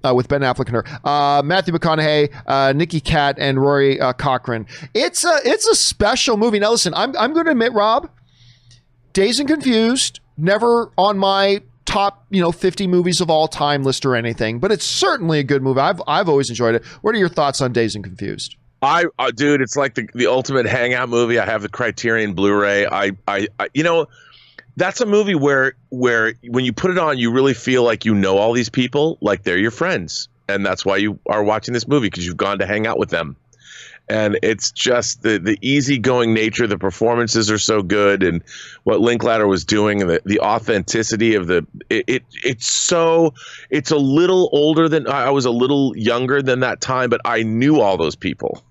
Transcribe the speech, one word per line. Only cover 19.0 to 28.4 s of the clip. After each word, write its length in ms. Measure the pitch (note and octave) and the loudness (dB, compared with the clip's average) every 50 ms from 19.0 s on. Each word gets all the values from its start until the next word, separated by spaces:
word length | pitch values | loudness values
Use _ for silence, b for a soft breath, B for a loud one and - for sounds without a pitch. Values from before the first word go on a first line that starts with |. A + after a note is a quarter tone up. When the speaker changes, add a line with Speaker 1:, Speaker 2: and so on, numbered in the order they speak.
| F3 D#3+ _ | 0 -2 _
Speaker 2:
uh, 140 | - C3 C3 | -4 -4 -4
dude, 300 | A#2+ A2 D3 D3 D3 C3+ | -2 0 2 2 2 2
it's 140 | C3 A2+ - | 0 -2 -2
like 200 | C#3+ C#3 C#3 - | -2 -2 -2 -4
the, 120 | - A#2 - _ | -6 -8 -8 _
the 140 | A#2+ A#2+ | -2 0
ultimate 400 | F#2 B2 C3 B2+ - C#3 C3 A#2 | 2 2 0 -2 -2 -2 -2 0
hangout 420 | G#2 A#2+ C3 A#2+ B2 B2+ B2 C3 B2 | 0 0 0 0 0 -2 -2 -2 -2
movie. 300 | A#2+ A#2+ A#2+ A2+ A#2+ A#2 | 0 0 2 2 2 0
I 60 | G2+ | 0
have 160 | G2 A2+ G#2+ G2+ | 0 -2 -4 -4
the 60 | G#2 | -8
Criterion 640 | - - B2 A2+ G2+ - - A#2 A2+ A2+ A2 G#2 F#2+ | -6 -4 -4 -4 -4 -4 -2 0 0 0 0 -2 0
Blu-ray. 520 | E2+ G2 G2+ G2+ G#2 G2+ G2+ G2+ G2+ G2+ | 2 2 2 4 4 2 2 2 2 0
I, 260 | - - G2 G2+ G2+ G2 G2 _ | 0 0 -2 -2 -2 -4 -4 _
I, 200 | - G2+ G2 G#2 G#2 _ - | -4 -4 -2 -4 -6 _ -6
I, 100 | G#2 - _ | -8 -4 _
you 100 | C#3 D#3 | -2 0
know, 240 | E3+ E3+ E3 D3+ B B B B B B B B B B B B B _ | 2 2 0 0 B B B B B B B B B B B B B _
that's 220 | - F3+ F#3 G3 - | -2 -2 -2 0 -2
a 60 | B3 | 0
movie 280 | G#3 G3+ G#3 G#3+ G3+ F#3+ | 2 2 2 2 2 0
where, 380 | D3+ C3+ C#3+ C#3 C3+ C3 C3+ - _ _ _ | 2 2 2 2 2 2 0 -2 _ _ _
where 440 | C3 B2+ B2+ B2 A#2 A2+ A2 A2+ A#2 _ - A#2+ | -6 0 0 2 2 2 0 0 -2 _ -12 -4
when 160 | A#2 B2+ C3 | -2 -2 -2
you 80 | B2+ A2 | -2 -4
put 180 | - - F#3 | -2 -2 -2
it 60 | F#3 | 0
on, 200 | F3+ E3+ D#3 C#3+ | 0 0 0 0
you 140 | C3 A#2+ A#2 | 0 -2 0
really 220 | A#2 C3+ C3+ C#3 B2 | 2 2 2 2 2
feel 300 | A#2+ - C3 B2+ B2 A#2+ | 0 -2 0 2 2 2
like 200 | A#2+ A2+ - - | 2 0 0 0
you 80 | A2+ G#2+ | 0 0
know 240 | G2+ F#2+ F#2+ F#2+ | 2 2 2 2
all 140 | G2 | 2